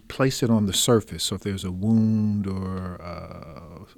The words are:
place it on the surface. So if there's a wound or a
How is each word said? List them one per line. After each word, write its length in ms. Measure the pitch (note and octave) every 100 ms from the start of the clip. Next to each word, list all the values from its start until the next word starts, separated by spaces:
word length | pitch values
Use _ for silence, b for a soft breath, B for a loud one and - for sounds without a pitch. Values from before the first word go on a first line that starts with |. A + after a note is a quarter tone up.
| -
place 340 | - C3 -
it 80 | A#2
on 160 | A2+ G2+
the 80 |
surface. 520 | - - A2+ - E2 -
So 100 | F#2+
if 60 |
there's 240 | G#2 F#2+ F#2
a 80 |
wound 760 | F2+ G#2+ A2+ A2 A2 G#2+ G#2 F#2+
or 480 | F#2+ F#2+ F#2 F2+ F2
a 920 | F2 E2+ E2+ F2 - - D#2+ E2+ -